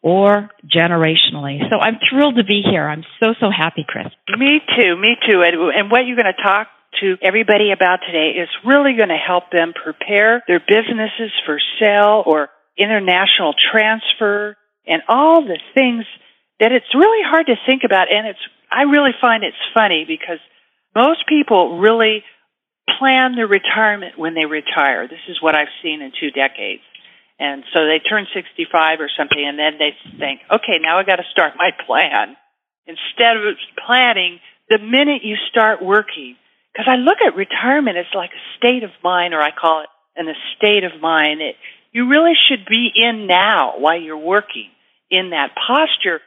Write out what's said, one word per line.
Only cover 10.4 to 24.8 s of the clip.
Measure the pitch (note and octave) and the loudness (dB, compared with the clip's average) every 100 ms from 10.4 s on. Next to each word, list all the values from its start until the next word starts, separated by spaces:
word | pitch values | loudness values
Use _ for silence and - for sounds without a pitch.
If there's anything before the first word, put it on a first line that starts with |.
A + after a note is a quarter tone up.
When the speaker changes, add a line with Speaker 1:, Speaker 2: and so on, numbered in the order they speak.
| - | 0
Speaker 2:
their | F3 | -2
businesses | - G#3+ A3+ A#3 A3 - A3 - | 2 2 2 -6 -6 -6 -6 -6
for | - D3 - - | -6 -6 -6 0
sale | G#3+ G3+ G#3 G#3+ | 2 4 4 4
or | E3+ D#3 C#3+ _ _ - | 4 0 0 _ _ -4
international | G3+ G#3+ F#3+ F3+ G3 - E3 - A3+ | 0 0 0 2 2 2 0 0 2
transfer | A3 G#3+ A3 - - G#3 G#3 G#3 G#3 _ _ - | 2 0 -2 -4 -2 -2 -2 -6 -12 _ _ -6
and | E3 - | -4 0
all | A#3+ D#4 E4 | 4 6 4
the | C4 E3+ - | 2 -10 -4
things | C4+ B3+ A#3 A3 - _ _ _ _ | 0 0 -2 -8 -18 _ _ _ _
that | A3 | 2
it's | B3 - | 2 0
really | C4 G4+ A4+ | 4 4 4
hard | F#4+ D#4+ D#4 | 2 2 2
to | A3+ - | 0 0
think | C4 | 0
about. | A#3+ F#3+ F#3 | 2 2 2
And | G#3 G#3+ | 0 -4
it's, | F#3+ - _ _ | -12 -18 _ _
I | A#3+ | -2
really | C#4+ D4 C#4 A#3 | 2 4 2 2
find | B3 A3+ | 0 2
it's | F#3+ - - | -2 -8 -2
funny | A3+ G#3 E3 D#3+ | 0 2 0 -4
because | D#3+ - E3 _ _ _ _ _ G#3+ | -10 -8 -12 _ _ _ _ _ 0
most | C4+ E4 - | 2 2 0
people | D4+ C#4 G3+ D3+ E3+ | 0 2 2 2 2
really | G#3 A3+ A3 G#3+ - _ _ _ _ _ - - | 2 4 2 0 -10 _ _ _ _ _ -8 -2
plan | C4+ C4 C4 B3 | 2 2 0 -2
their | A3 | 0
retirement | G3 - A3 G#3+ G#3 F3+ - | 0 0 0 0 -2 -10 -8
when | D#3+ | -6
they | D#3+ D#3 | -4 -4
retire. | D3+ D3 E3 | -4 -4 0